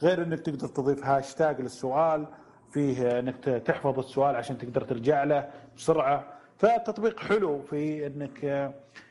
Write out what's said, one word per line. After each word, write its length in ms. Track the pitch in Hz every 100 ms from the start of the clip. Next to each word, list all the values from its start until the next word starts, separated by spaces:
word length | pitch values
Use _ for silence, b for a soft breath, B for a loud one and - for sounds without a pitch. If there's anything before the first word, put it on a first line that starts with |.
غير 200 | 160 180
إنك 160 | 170 160
تقدر 280 | - - -
تضيف 380 | - 135 139 135
هاشتاج 560 | 139 131 - 156 131
للسؤال، 640 | 123 - 131 139 165 156 151 B B B _
فيه 480 | 147 143 127 120 123
إنك 180 | 127 123
ت-، 120 | 139
تحفظ 500 | 120 139 147 143 131
السؤال 360 | 127 135 143 123
عشان 220 | 117 123
تقدر 240 | 123 123
ترجع 420 | - 117 120 147
له 260 | 143 143 - B B -
بسرعة. 640 | - 156 135 143 - B B -
فالتطبيق 640 | 214 233 233 214 214 -
حلو 420 | - 214 185 143
في 460 | 139 147 151 151 143
إنك، 380 | 143 139 - 143
آه، 280 | 139 139 - B B B